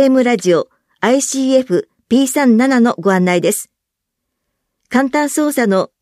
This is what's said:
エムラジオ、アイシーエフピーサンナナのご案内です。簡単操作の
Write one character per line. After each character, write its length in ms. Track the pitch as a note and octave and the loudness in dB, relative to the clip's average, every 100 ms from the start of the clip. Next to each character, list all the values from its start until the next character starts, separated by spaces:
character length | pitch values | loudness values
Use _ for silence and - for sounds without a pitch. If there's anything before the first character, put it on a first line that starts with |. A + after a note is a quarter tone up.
エ 60 | C4+ | 4
ム 160 | C4 B3 | 2 0
ラ 100 | A#3+ | 0
ジ 180 | F3+ | 0
オ、 140 | E3 - _ _ _ | 0 -2 _ _ _
ア 120 | G#3 | -2
イ 100 | C4+ | -2
シ 300 | - C4+ C4 | -2 -4 0
ー 80 | C4 | 0
エ 40 | |
フ 240 | B3+ F3 - _ - | 0 -4 -6 _ -2
ピ 160 | A#3 C4+ | 0 0
ー 20 | |
サ 160 | D4+ | 0
ン 140 | C4+ A3 | 2 2
ナ 100 | C4+ | 2
ナ 140 | B3+ | 2
の 120 | A#3 - | 0 0
ご 140 | G3 | -2
案 100 | F#3 | 0
内 160 | F3+ F3+ | 0 0
で 140 | E3+ | -2
す。 160 | - - _ _ _ _ _ _ _ _ _ _ _ - | -4 -8 _ _ _ _ _ _ _ _ _ _ _ -6
簡 200 | B3 C4+ | -2 -2
単 200 | D4+ D4 | -2 -4
操 240 | - D4+ | -2 -2
作 120 | C#4+ A3+ | -2 0
の 260 | F#3+ - _ | 0 -4 _